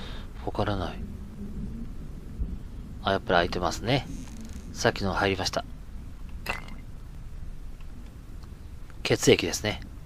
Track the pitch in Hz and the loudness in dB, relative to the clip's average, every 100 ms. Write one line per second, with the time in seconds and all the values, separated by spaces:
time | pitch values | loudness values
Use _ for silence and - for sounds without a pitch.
0 | - - - - - 92 104 101 82 - | -6 -6 -6 -6 -2 2 2 2 0 -2
1 | - - - - - - - 226 - - | -6 -6 -8 -6 -6 -4 -4 -4 -6 -6
2 | - - - - - - - - - - | -6 -8 -8 -2 -2 -2 -6 -8 -8 -2
3 | - 95 - 90 87 90 87 78 101 139 | 4 4 6 6 6 4 2 2 2 2
4 | - - - - - - - - 120 - | 2 -4 -6 -8 -8 -8 -8 2 2 4
5 | 98 85 98 95 90 - - - - - | 2 4 4 4 2 0 -2 -6 -10 -8
6 | - - - - - - - - - - | -8 -8 -8 -6 -4 -4 -6 -8 -8 -8
7 | - - - - - - - - - - | -10 -10 -8 -6 -6 -6 -8 -8 -8 -8
8 | - - - - - - - - - - | -10 -10 -10 -10 -10 -10 -10 -10 -10 -6
9 | - 120 - 104 87 - 107 101 - - | 2 6 10 10 8 2 0 -2 -6 -10